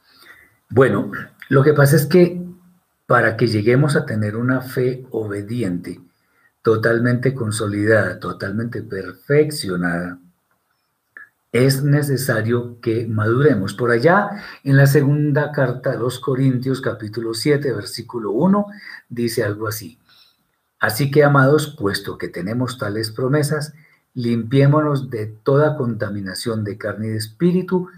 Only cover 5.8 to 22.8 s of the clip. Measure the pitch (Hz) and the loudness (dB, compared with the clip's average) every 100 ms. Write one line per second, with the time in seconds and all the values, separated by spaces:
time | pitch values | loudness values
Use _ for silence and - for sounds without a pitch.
5.8 | 87 87 - _ _ _ _ _ 113 110 | -8 -14 -18 _ _ _ _ _ 0 2
6.8 | 117 117 123 120 131 127 110 104 104 104 | 2 2 0 0 0 -2 -4 -4 -4 0
7.8 | 104 110 92 87 90 87 - 104 117 113 | 2 2 2 -4 -10 -8 -6 -6 -6 -8
8.8 | - 95 92 - - 143 151 - 101 87 | -8 -10 -10 -10 0 2 2 -2 -4 -2
9.8 | 87 87 90 90 _ _ _ _ _ _ | -2 -2 -6 -12 _ _ _ _ _ _
10.8 | _ _ _ - - _ _ 117 135 135 | _ _ _ -20 -20 _ _ 2 2 2
11.8 | 143 147 143 127 - 110 107 120 120 - | 2 2 2 -2 -2 -2 0 -2 -4 -6
12.8 | 117 113 113 107 107 123 147 110 98 - | -4 -2 -2 -2 0 2 4 2 -2 -2
13.8 | 120 120 151 190 202 - - - 143 139 | 0 4 4 4 2 -6 -14 -8 2 6
14.8 | 139 151 135 147 147 143 147 - 127 120 | 6 6 4 2 2 0 -2 -2 -2 -2
15.8 | 139 120 123 - - 131 135 120 127 131 | -4 -4 -4 -4 -4 0 2 0 -2 -4
16.8 | 120 107 107 113 113 113 147 143 143 107 | -4 -6 -8 -8 -6 -2 0 0 0 -4
17.8 | - - 107 120 104 110 185 202 202 - | -6 -12 -10 -8 -4 0 2 2 0 -8
18.8 | - - - 117 120 123 104 104 107 107 | -20 -20 -12 -6 -4 -2 -2 -4 -6 -8
19.8 | 87 - _ _ _ _ _ _ _ - | -10 -20 _ _ _ _ _ _ _ -6
20.8 | 107 107 135 139 143 139 135 151 143 - | -4 0 2 4 6 6 6 4 0 -4
21.8 | 98 98 - 90 87 90 90 120 127 - | -4 -4 -8 -10 -10 -6 -4 -4 -4 -6